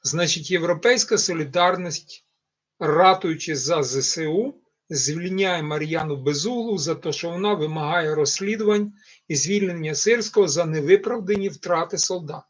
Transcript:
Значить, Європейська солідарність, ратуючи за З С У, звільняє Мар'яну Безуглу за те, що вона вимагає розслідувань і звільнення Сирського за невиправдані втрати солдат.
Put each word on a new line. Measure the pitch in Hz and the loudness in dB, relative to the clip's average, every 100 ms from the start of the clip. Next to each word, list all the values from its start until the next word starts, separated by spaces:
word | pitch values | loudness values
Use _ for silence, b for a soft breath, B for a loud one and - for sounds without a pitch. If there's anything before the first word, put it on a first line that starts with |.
Значить, | - 160 170 170 147 | -4 -2 -2 -2 -2
Європейська | 180 170 170 233 247 - - | -2 0 2 4 2 2 0
солідарність, | - 165 147 175 180 180 175 - - - _ _ _ _ _ _ | 0 -2 -2 2 4 2 -4 -8 -12 -20 _ _ _ _ _ _
ратуючи | 160 156 185 185 175 160 - 143 | 0 6 6 6 0 -4 -4 -4
за | 131 165 | 0 0
З | 127 135 | 0 -2
С | 131 - 156 | -2 -2 -2
У, | 170 262 - _ _ _ | 0 -2 -6 _ _ _
звільняє | 147 143 156 185 185 190 175 | -4 -2 -4 -4 0 0 0
Мар'яну | 151 151 151 160 156 139 | -2 -4 -2 -2 -2 -2
Безуглу | 135 143 190 247 226 196 | -2 0 -2 -4 -2 -4
за | 143 160 | -2 -4
те, | 165 | -4
що | 139 170 | -6 -6
вона | 175 208 | -2 0
вимагає | 196 156 156 151 175 156 151 | 0 -2 -4 -2 0 0 0
розслідувань | 139 - 196 220 214 208 208 b b b _ | 0 0 -2 0 2 2 0 b b b _
і | 143 | -2
звільнення | 147 202 190 170 156 151 | 0 0 0 -2 -4 0
Сирського | 208 233 220 214 185 | 2 2 2 2 4
за | 170 165 | 2 0
невиправдані | 156 147 202 214 240 185 208 196 | 0 4 4 4 -4 0 0 -2
втрати | 147 175 165 170 170 | -6 -2 -2 0 -2
солдат. | - 185 147 135 _ | -2 -4 -6 -12 _